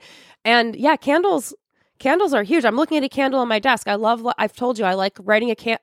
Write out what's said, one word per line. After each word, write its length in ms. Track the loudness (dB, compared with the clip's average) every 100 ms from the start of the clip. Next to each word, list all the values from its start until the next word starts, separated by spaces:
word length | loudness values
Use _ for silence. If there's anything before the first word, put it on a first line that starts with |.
| -8 -20 -20 _
And 320 | 2 2 2 0
yeah, 220 | 0 2
candles, 560 | 2 2 2 0 -4 -14 _ _ _ _
candles 340 | 0 2 2
are 100 | 0
huge. 220 | 2 2 2
I'm 100 | 0
looking 220 | 0 0
at 60 |
a 60 | -2
candle 300 | -2 0 0
on 80 | 0
my 120 | 0
desk. 280 | 0 0 -2
I 80 | -2
love, 260 | 0 0
li-, 100 | -2 -4
I've 140 | -4
told 260 | -2 -4 -2
you, 60 |
I 120 | -2 0
like 220 | -2 -4
writing 280 | -2 0 0
a 60 | -4
can-, 220 | -4 -6